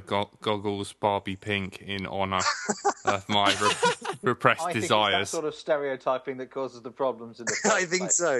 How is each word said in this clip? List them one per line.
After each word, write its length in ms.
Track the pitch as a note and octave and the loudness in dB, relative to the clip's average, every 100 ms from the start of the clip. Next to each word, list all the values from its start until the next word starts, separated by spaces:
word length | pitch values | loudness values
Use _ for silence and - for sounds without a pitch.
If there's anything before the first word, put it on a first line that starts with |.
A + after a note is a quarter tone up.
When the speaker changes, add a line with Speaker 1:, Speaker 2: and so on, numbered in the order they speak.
| G2 | -2
Speaker 1:
go-, 240 | G2+ G#2 - | -4 -4 -4
goggles 520 | - G#2 G2+ G2+ G2 | -2 -2 0 -4 -4
Barbie 420 | - G#2+ G2+ G2 F#2+ | -2 0 0 -2 -8
pink 460 | - G2+ F#2+ - | -2 -2 -2 -8
in 240 | F2 G2 F#2+ | -10 -8 -6
honour 340 | G2 F#2+ F#2+ - - - | -4 -2 0 0 -2 -4
Speaker 2:
<laughs> 300 | - G4+ - | -2 -2 -2
Speaker 1:
of 240 | - G2+ - | 0 -2 2
my 240 | G#2 G2+ G2 | 4 4 4
re-, 560 | G#2 - - - - F#4+ | 2 4 2 2 -4 -4
repressed 400 | - A#2 C3 A2 | -2 4 4 4
Speaker 2:
I 100 | F3 | 0
think 100 | B2 | 0
Speaker 1:
desires. 380 | G2+ A2 G#2 G2 | 2 4 4 2
Speaker 2:
it's 80 | G2+ | 0
that 40 | E3+ | -2
sort 80 | D#3 | -4
of 100 | D3 | -4
stereotyping 800 | - D3+ C#3+ C3 C#3 C3 - C3 | 0 0 0 -4 -2 -2 -2 -10
that 160 | B2+ | -8
causes 300 | C3+ C3 B2 | -6 -6 -8
the 100 | A#2+ | -12
problems 480 | A2+ C3+ A2+ A#2 A2+ | -4 -2 -2 -10 -10
in 60 | A#2 | -6
the 100 | G#2+ | 0
Speaker 3:
<laughs> 40 | |
I 160 | G#3+ G#3 | 2 2
Speaker 2:
first 80 | F3+ | 2
Speaker 3:
think 140 | F3+ | -2
Speaker 2:
place. 120 | F#3+ - E3+ C3 | 0 0 2 0